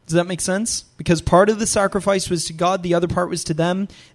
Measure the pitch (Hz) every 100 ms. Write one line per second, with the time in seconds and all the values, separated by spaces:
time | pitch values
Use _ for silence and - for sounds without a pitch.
0 | - 165 175 175 - 185 226 - - -
1 | 151 160 - 175 202 214 220 214 196 196
2 | 185 196 - 175 - 160 175 190 175 175
3 | 170 165 175 170 - 160 170 185 196 -
4 | -